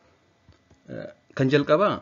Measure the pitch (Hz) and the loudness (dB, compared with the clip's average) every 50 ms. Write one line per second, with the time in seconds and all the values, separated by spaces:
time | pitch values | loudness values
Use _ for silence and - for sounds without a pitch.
0 | _ _ _ _ _ _ _ _ _ _ - _ _ _ - _ _ - - - | _ _ _ _ _ _ _ _ _ _ -20 _ _ _ -20 _ _ -16 -14 -14
1 | - - - _ _ _ - - 135 131 143 147 143 151 151 165 202 196 127 95 | -14 -14 -18 _ _ _ -6 -2 -2 2 2 0 2 2 2 2 2 0 -2 -4